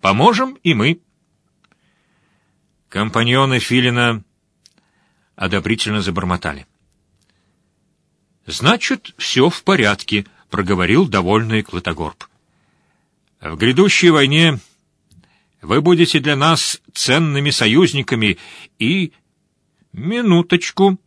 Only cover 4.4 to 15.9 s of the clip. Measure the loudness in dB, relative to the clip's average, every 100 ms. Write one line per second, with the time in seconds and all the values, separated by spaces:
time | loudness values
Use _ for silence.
4.4 | _ _ _ _ _ _ _ _ _ -8
5.4 | -4 -4 -2 -4 -2 -4 -4 -4 -4 -4
6.4 | -4 -10 -16 _ _ _ _ _ _ _
7.4 | _ _ _ _ _ _ _ _ _ _
8.4 | -14 -2 0 0 -2 -6 -8 _ -4 2
9.4 | 2 2 -2 2 2 0 -2 -4 -4 _
10.4 | _ -6 -2 0 2 2 2 0 0 0
11.4 | 0 -4 -4 -8 -8 -8 -10 -12 -20 _
12.4 | _ _ _ _ _ _ _ _ _ _
13.4 | -12 -2 0 2 2 4 4 4 2 4
14.4 | 2 0 -10 _ _ _ _ _ _ _
15.4 | _ _ -2 0 2